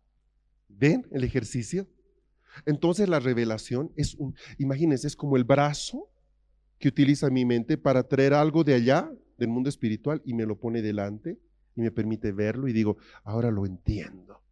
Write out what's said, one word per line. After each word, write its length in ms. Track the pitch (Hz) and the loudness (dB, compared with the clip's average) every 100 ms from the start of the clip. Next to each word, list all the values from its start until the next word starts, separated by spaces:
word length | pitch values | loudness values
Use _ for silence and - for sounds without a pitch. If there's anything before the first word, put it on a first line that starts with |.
| _ _ _ _ _ _ _ | _ _ _ _ _ _ _
¿Ven 400 | 101 139 254 - | 0 2 2 -2
el 120 | 139 | -4
ejercicio? 640 | 127 127 104 127 113 175 196 _ _ _ _ _ _ - - | -2 -2 -4 -6 -6 -8 -8 _ _ _ _ _ _ -8 -4
Entonces 420 | 147 165 180 196 | 0 0 2 2
la 120 | 156 | 2
revelación 720 | 127 117 117 110 - 123 165 - | 2 2 0 -2 -4 -6 -4 -4
es 200 | 147 - | -4 -4
un, 200 | 139 - - - | -10 -10 -14 -6
imagínense, 500 | 135 135 165 131 147 | -4 0 2 2 -2
es 80 | - | -6
como 220 | 143 135 | 0 2
el 60 | |
brazo 680 | 120 139 147 147 - 262 403 _ _ _ _ _ _ _ | 4 4 2 -2 -8 -12 -14 _ _ _ _ _ _ _
que 120 | 143 | -2
utiliza 400 | 139 139 147 143 | 2 2 2 2
mi 160 | 127 123 | 0 2
mente 320 | 120 113 156 | 0 0 -2
para 260 | 143 127 | 0 0
traer 300 | 123 135 135 | 2 2 4
algo 300 | 143 156 156 | 4 4 2
de 100 | 147 | 4
allá, 380 | 127 117 151 320 254 _ - | 4 4 2 0 -10 _ -4
del 120 | 117 | -2
mundo 200 | 120 131 | -2 -2
espiritual, 520 | - 113 107 143 156 135 | -2 -4 -4 -4 -6 -4
y 80 | |
me 120 | 117 110 | -4 -4
lo 140 | 104 | -4
pone 220 | 117 117 | -4 -4
delante 580 | 107 104 101 104 - 214 _ _ _ - | -2 -4 -4 -6 -12 -14 _ _ _ -4
y 60 | |
me 100 | 113 | -4
permite 400 | 117 110 110 107 | -2 -4 -4 -4
verlo 360 | 98 104 117 135 | -4 -4 -2 -2
y 60 | |
digo, 240 | 110 107 101 - - | 0 0 -2 -8 -18
"Ahora 260 | 98 110 117 | -8 -2 -2
lo 160 | 101 98 | -2 -4
entiendo". 760 | 92 - 104 80 - - - _ | -4 -4 -4 -6 -18 -20 -20 _